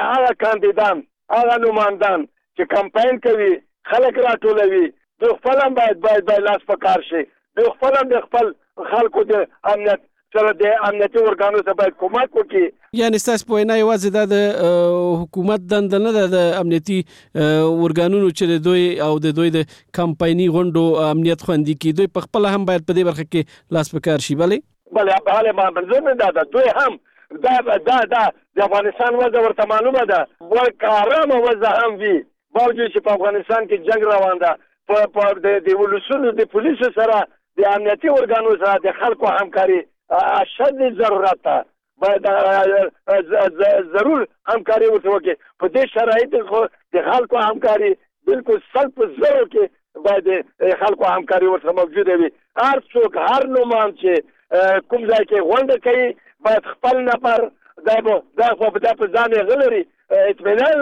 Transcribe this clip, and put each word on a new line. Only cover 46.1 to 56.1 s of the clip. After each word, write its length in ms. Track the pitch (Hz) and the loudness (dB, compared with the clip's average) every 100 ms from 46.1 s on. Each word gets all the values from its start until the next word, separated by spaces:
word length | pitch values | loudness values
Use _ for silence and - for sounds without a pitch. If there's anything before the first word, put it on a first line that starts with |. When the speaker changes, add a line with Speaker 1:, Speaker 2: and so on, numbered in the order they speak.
| 220 262 247 | 0 0 -2
Speaker 1:
کې 100 | 196 | -2
خو 100 | 214 220 _ _ | -2 -2 _ _
د 20 | 175 151 | -4 0
خلکو 280 | 247 240 240 | -2 0 -2
همکاري 540 | 214 220 226 208 208 190 _ _ 359 | -2 -2 0 0 0 -4 _ _ -4
بالکل 320 | 320 - 415 - | -2 0 -2 -2
سل 160 | 254 285 262 | -2 -2 -2
په 80 | 415 - | -4 0
زرو 240 | 571 554 427 | 0 2 0
کې 120 | 427 403 _ _ - - | 0 -2 _ _ -4 0
باید 180 | 196 180 | 0 0
د 480 | 185 135 - 185 175 | -2 -4 -2 0 0
خلکو 220 | 202 196 | -2 0
همکاري 420 | 190 185 165 185 185 | 0 -2 0 0 2
ورسره 260 | 180 156 | 0 -2
موجوده 420 | 180 175 175 190 175 | 0 0 0 0 2
وي. 100 | 160 - _ 214 | 0 -4 _ -2
هر 160 | 262 269 - | 0 0 -2
څوک، 200 | 240 220 175 170 | 0 0 0 0
هر 120 | 269 269 254 | 0 0 0
نومان 380 | 240 226 214 147 | 0 0 -2 -2
چې، 120 | 185 165 - _ _ 180 | 0 0 -2 _ _ 0
آه، 220 | 190 190 - | 2 0 -2
کوم 140 | 240 214 | -4 0
ځای 140 | 214 202 | 0 0
کې 180 | 208 170 | 0 0
غونډه 280 | 247 269 247 247 | 0 0 0 0
کوي، 220 | 247 247 | 0 0